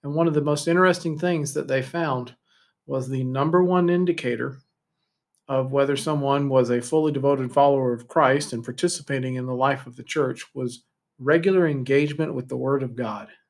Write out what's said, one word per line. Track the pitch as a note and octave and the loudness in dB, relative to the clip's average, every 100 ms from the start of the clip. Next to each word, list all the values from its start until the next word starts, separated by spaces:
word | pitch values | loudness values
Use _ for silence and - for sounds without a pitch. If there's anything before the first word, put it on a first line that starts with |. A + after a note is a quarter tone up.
And | C#3+ | -4
one | D3 E3+ | 0 2
of | |
the | D3+ | 2
most | D3 D3 - | 0 -2 2
interesting | E3+ F#3 F3+ E3+ D3+ | 4 4 4 -2 -2
things | F3 E3+ C#3 | -2 0 -2
that | D3+ C#3 | -6 -2
they | C3+ | -2
found | C3 E3+ D#3+ C3 B2 - _ _ _ _ - | -2 -4 -2 -2 -6 -16 _ _ _ _ -8
was | C3+ B2+ | -6 -4
the | C3+ | -4
number | B2+ C3 D3 F3+ | -4 -2 2 2
one | F3+ F3+ F3 | 4 2 2
indicator | F3 F3+ E3+ B2+ A#2 B2+ C3 _ _ _ _ _ _ _ _ - | 2 0 -2 -4 -4 -6 -8 _ _ _ _ _ _ _ _ -4
of | C3+ C3 | -2 0
whether | C#3 C#3 C#3 | 0 2 0
someone | D3+ D3+ C#3 C#3+ C#3 | 0 0 2 2 4
was | C3 A#2+ | 2 4
a | A#2+ | 0
fully | A#2+ D#3 D#3 | 0 0 2
devoted | C#3 C#3 C#3 B2+ | 0 0 0 0
follower | C#3 C#3+ C#3 B2+ | 4 4 4 0
of | A#2+ - | -2 -2
Christ | - C3+ C#3 C#3+ | 2 4 2 -2
and | A#2 | -8
participating | A#2 B2 F3 - - C#3 B2+ | -8 -4 -2 -4 -6 -6 -4
in | B2+ | -6
the | B2+ | -4
life | B2+ C3 C3+ C3 | 0 0 0 -6
of | A#2+ | -18
the | |
church | B2 D#3 C3+ A#2 - | -6 -2 -2 -2 -10
was | C#3 B2+ - _ _ _ _ | -8 -8 -8 _ _ _ _
regular | C3+ E3 F3+ F#3+ E3+ | 0 2 4 2 2
engagement | C#3+ B2+ C#3 D3 D3 D#3 | 0 0 2 2 -2 -4
with | C3+ B2+ | -4 -8
the | B2+ | -6
Word | C3 C#3 | -2 -2
of | C3 A#2 | -4 -6
God | A2+ G#2 G#2 - _ | -8 -8 -14 -20 _